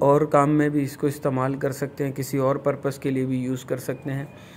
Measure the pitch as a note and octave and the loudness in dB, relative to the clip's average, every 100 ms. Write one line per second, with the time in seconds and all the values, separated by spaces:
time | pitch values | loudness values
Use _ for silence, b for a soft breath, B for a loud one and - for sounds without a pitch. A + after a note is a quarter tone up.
0 | C#3 D3 D3+ D3 C#3+ D3+ D3 D3 C3+ - | 6 6 6 4 4 4 2 2 -2 -2
1 | D3 C#3 D3 C3 C3 C3+ C#3 C3 C#3+ - | -4 -2 -2 0 -2 -2 -4 -4 -8 -4
2 | C#3+ C3 C3+ C#3 C3 C#3 C#3+ C3+ C#3 C#3 | -6 -4 -4 0 0 0 -2 -2 -4 -4
3 | C#3 C3 C3 B2+ B2+ B2+ - B2+ - B2+ | -2 -2 0 -2 -2 -4 -4 -6 -6 -8
4 | C#3+ C3+ C#3 - B | -6 -6 -8 -14 B